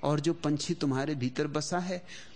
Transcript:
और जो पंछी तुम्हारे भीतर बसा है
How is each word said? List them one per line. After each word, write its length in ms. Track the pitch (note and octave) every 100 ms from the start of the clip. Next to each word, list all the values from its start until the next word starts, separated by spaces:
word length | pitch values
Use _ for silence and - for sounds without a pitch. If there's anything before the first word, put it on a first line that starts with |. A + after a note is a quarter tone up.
और 180 | C#3+ D3
जो 140 | D3+
पंछी 400 | E3 D3 D3 -
तुम्हारे 400 | E3+ D3 C3 C#3+
भीतर 320 | D3 B2+ B2+ D3
बसा 320 | D3 D3+ F3+
है 280 | F3+ F3+ - - -